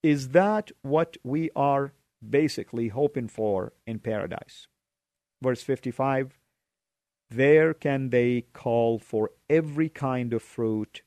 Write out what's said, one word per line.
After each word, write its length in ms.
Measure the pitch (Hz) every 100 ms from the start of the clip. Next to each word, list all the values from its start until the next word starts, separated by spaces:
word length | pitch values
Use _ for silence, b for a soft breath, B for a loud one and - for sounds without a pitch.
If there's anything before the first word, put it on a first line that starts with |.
Is 260 | 160 147 131
that 420 | 156 202 214 - -
what 340 | 139 151 165 -
we 260 | 123 147 160 -
are 380 | 139 139 139 _ _ _ 110
basically 600 | 135 151 - 101 117 113
hoping 400 | 107 143 143 113
for 440 | - 107 98 104 _ -
in 120 | 110
paradise? 680 | 117 107 92 - - - - _ _ _ _ _ _ _
Verse 200 | 127 123
fifty-five, 760 | - 131 127 - 135 135 135 _ _ _ _ _ _ _ _ _ _
"There 440 | 117 135 156 160
can 360 | 160 151 139 135
they 320 | 123 120 123 117
call 460 | - 123 117 113 113
for 340 | - 110 107 _ _
every 380 | 156 156 147 160
kind 440 | - 139 127 123
of 100 | 113
fruit 600 | - - 113 110 107 -